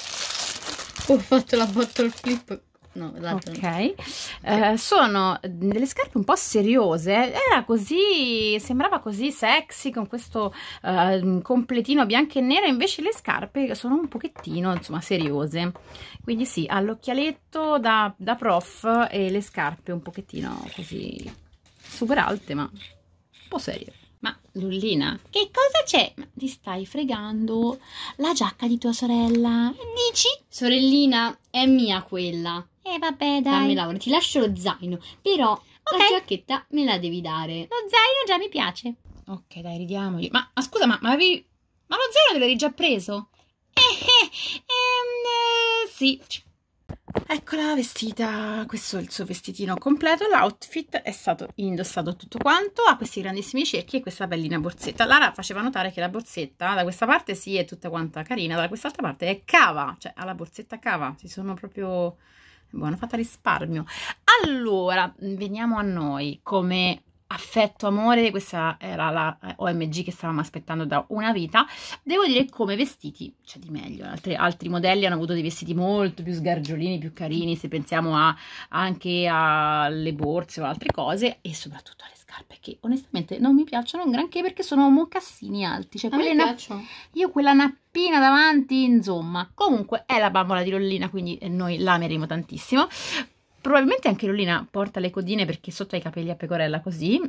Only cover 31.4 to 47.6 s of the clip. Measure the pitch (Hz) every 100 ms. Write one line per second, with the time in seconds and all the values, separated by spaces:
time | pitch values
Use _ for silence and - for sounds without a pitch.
31.4 | _ 254 262 262 226 190 185 185 180 170
32.4 | 170 170 180 _ 381 339 320 277 285 285
33.4 | 269 277 277 277 170 185 - 302 339 294
34.4 | 220 190 185 - 180 175 - - 392 381
35.4 | 240 214 _ _ - 370 403 370 - 185
36.4 | - 262 - 294 269 190 175 175 165 160
37.4 | 160 165 170 480 415 466 453 539 453 359
38.4 | 403 302 196 180 240 233 - - - 190
39.4 | _ 175 170 170 175 196 196 175 175 247
40.4 | 247 - 262 440 254 214 226 277 370 339
41.4 | _ _ _ _ - 370 508 494 605 320
42.4 | 247 247 294 - 339 220 175 202 208 _
43.4 | _ _ _ - 508 - - 494 - -
44.4 | - - - 494 494 494 494 480 480 466
45.4 | 466 466 466 453 440 - 269 269 - -
46.4 | _ _ _ _ - - - - - 302
47.4 | - 311